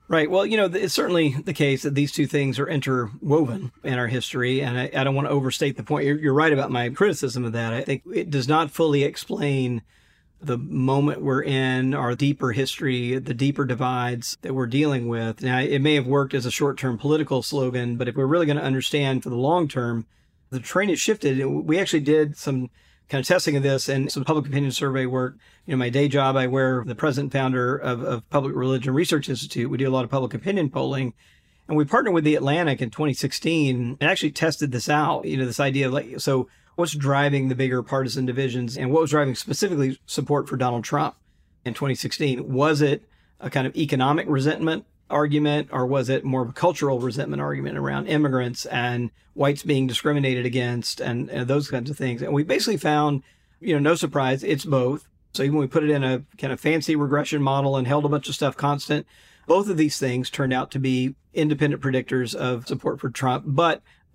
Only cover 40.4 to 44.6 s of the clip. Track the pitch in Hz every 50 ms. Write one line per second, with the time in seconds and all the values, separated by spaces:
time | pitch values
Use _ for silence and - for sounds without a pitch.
40.4 | 135 - - 127 127 123 120 117 110 - - 143 160 123 - _ _ _ _ _
41.4 | _ _ _ _ - 123 113 - 147 139 127 - - 123 - - 156 139 131 123
42.4 | 143 - 131 127 143 156 156 143 151 139 147 - - _ _ _ _ _ _ -
43.4 | - 175 - 139 131 131 - 147 160 143 143 131 131 135 147 165 - - 151 135
44.4 | 131 156 - -